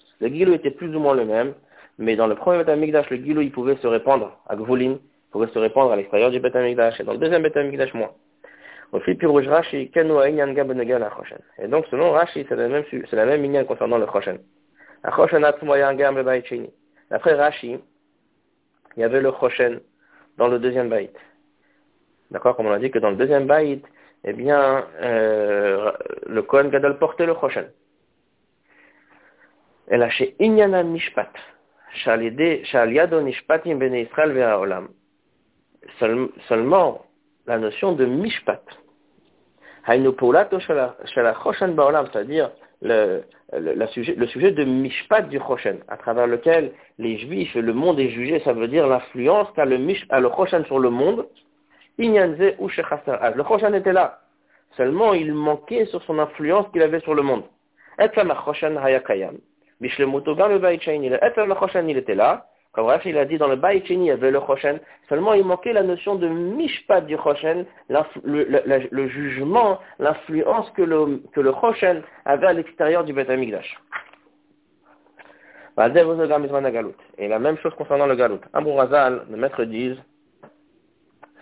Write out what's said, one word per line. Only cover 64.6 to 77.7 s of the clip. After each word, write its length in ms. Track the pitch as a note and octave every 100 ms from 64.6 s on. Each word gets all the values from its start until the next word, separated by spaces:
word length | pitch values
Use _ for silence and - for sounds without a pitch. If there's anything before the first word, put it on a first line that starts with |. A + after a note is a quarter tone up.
| D3 D3+ - - -
Seulement, 280 | D3 G3+
il 100 | G#3+
manquait 300 | F#3+ F3+ A#3
la 80 | A3
notion 320 | F#3+ F3 G3
de 120 | G3 E3+
Mishpat 760 | E3 F3 A#3 E4 - - F#3+
du 160 | D#3 D3+
Choshen, 480 | D3+ C#3+ D#3+ E3+ F#3 - -
l'influ-, 320 | C3+ D3+ -
le, 200 | - D3
le, 180 | D3 C#3
la, 140 | - C3+ C3
le 180 | C3+ C3+
jugement, 720 | B2+ C#3+ C3 C#3 G#3+ A3 F#3+ - -
l'influence 720 | C#3+ D3+ - D#3 D#3 A3+ G#3
que 100 | -
le, 400 | F3 D#3 D3+ C#3 -
que 80 | -
le 100 | C3+
Choshen 480 | C3+ A#3 A3+ F#3+ E3+ D3+ -
avait 220 | - C#3+ F#3
à 80 |
l'extérieur 500 | E3+ D#3+ - D#3 F3
du 80 | D#3+
Beth 160 | C#3 C3
Amikdash. 500 | C3 B2 G2+ - - _ - - - _ _ _ _ _ _ _ _ _ _ - - - - - - A2+ D3 D#3+ E3 D#3 D3 C#3+ C#3 C#3 A#2 G#2+ - _ -
Et 100 | G#2
la 100 | A2
même 200 | C3+ D#3+
chose 160 | E3